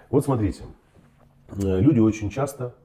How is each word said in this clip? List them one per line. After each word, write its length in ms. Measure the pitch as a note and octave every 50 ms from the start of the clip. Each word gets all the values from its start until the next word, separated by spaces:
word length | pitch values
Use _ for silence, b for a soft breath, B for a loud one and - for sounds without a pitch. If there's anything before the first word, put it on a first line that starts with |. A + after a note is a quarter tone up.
| B B
Вот 160 | A2 C#3 D#3+
смотрите, 380 | - C3+ A2 G#2+ F#2+ - - - - - - _ _ _ - _ _ _ _ _ _ _ _ _ - -
э, 240 | F2+ G2 F#2+ F#2+ F#2
люди 200 | G2+ C#3+ D#3 A#2
очень 300 | A2 A2 G#2 - - G2
часто, 440 | - C3 C#3 - - - B2 B2 - _ _